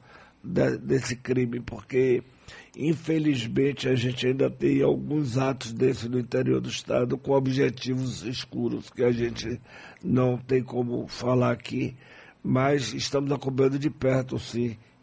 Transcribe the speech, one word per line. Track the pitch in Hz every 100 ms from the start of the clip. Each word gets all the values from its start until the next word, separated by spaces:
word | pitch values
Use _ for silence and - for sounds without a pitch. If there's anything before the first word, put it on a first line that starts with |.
| - - - _
de-, | 120 127 131 127
desse | 135 135 123 120
crime, | - 127 123 120
porque, | 120 110 104 131 131 120 - - - - - -
infelizmente, | 147 160 - 160 151 135 113 - 135 135 131
a |
gente | 131 123 123 123
ainda | 135 135
tem | 127 139 139
alguns | 143 139 131 147 139 117
atos | 135 127 117
desses | 113 131 135 117
no | 123
interior | 117 127 127 131
do | 123
estado | 113 - 123 123 131
com | -
objetivos | 139 131 131 135 - 127 131 131 95
escuros, | 95 127 - 123 120 120 -
que | -
a | 123
gente | 120 120 113 110 120 - - - -
não | 180 127 127 123
tem | - 131
como | 120 123 120 120 120
falar | - 120 127 123
aqui, | 120 - 120 127 127 - - - -
mas | 143 127 135 143 117
estamos | 131 - 139 139
acompanhando | 139 135 131 135 139
de | 147
perto, | - 131 131 127 127
sim, | - 117 120 107 - _